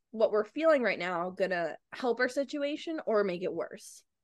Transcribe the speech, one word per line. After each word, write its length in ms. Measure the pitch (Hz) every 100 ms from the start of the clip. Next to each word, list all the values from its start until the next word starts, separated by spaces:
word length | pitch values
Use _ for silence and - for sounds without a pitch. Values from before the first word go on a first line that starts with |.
| _
what 180 | 220 196
we're 140 | 208
feeling 380 | 214 294 320 285
right 160 | 220 165
now 320 | 175 170 185
gonna 460 | 185 185 180 160 - _
help 280 | - 254 233
our 80 | 254
situation 720 | 285 277 294 285 302 339 320 -
or 180 | 214
make 180 | 202 175
it 100 | 185
worse? 500 | 170 - - - - _ _